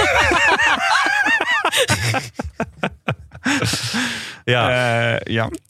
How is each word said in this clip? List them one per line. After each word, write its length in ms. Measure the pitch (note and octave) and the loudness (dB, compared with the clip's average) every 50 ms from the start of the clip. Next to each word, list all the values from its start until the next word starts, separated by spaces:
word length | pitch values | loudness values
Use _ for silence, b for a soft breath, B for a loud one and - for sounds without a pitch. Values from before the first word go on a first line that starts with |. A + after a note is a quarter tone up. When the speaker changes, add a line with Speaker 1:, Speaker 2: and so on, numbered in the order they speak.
| G#4+ F#4+ - - C4+ C#4+ E4+ E4 E4 E4+ - - - - D4 B3+ - - - - - - F#5 G#5 G#5 G#5+ A#5 A5+ - B5 B5 A#5 - E4 - - B4+ - D#4 D4+ - - - - - - - - - - - - - - - - - - - - - - - - - - - - - B3+ C#4+ C4+ - A2 B B B A#2 B A#3 B3+ A#3+ B B B B B B B | 0 2 2 2 2 2 2 2 4 2 4 4 2 2 2 0 0 0 2 2 2 2 0 0 0 0 2 0 0 0 0 0 0 0 0 0 0 0 0 -2 0 -2 -2 -2 -4 -6 -10 -10 -10 -10 -6 -8 -8 -8 -6 -6 -6 -6 -6 -6 -6 -6 -6 -6 -8 -20 -16 -6 -2 -2 0 0 0 -2 B B B -4 B -2 -2 -4 B B B B B B B
Speaker 1:
Ja. 680 | - B2 B2 A2+ - B2 B2 B2 A#2+ A#2 A#2 A#2 A#2 A2+ | 0 2 2 4 2 2 2 2 2 2 2 2 2 0
Speaker 2:
Eh, 200 | - - - A2 | -2 -2 -2 0
ja. 160 | A2+ A2+ A2 E4+ - _ _ | 0 0 -2 -4 -8 _ _